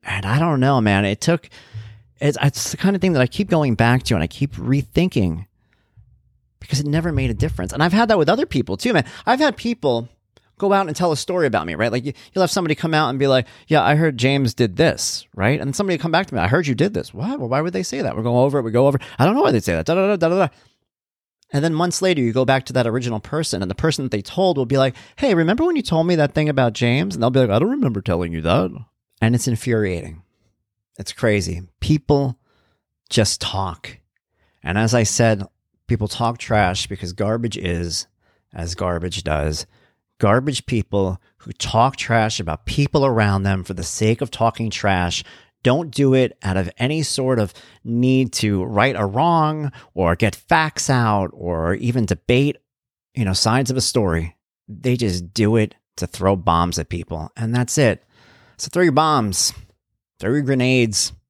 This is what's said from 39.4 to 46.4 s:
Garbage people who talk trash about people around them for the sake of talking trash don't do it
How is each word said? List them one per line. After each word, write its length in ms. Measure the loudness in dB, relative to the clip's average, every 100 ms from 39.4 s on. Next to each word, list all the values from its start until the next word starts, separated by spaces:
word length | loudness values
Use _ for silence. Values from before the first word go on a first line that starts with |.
| -2 -4 -10 _ _ _ _ _
Garbage 480 | 2 2 0 -6 -4
people 540 | -4 -2 -2 -2 -4 _ _
who 140 | -18
talk 440 | -10 -2 2 2 0
trash 440 | -2 0 0 -2
about 240 | -6 -8
people 400 | -6 -2 0 2
around 380 | 2 4 2 2
them 220 | 2 -2
for 100 | -4
the 80 | -8
sake 380 | -8 -2 0 0
of 100 | -2
talking 400 | -2 -2 0 -6
trash 520 | -2 0 2 0 -2 -8 -20 _ _
don't 280 | 2 2 0
do 240 | 0 4
it 220 | 4 2 -2